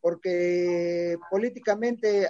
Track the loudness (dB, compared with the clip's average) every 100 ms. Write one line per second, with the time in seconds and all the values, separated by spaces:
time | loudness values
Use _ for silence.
0 | -2 -2 -2 0 2 2 2 0 0 -2
1 | -2 -4 -2 -2 -2 -4 -2 0 0 0
2 | 2 2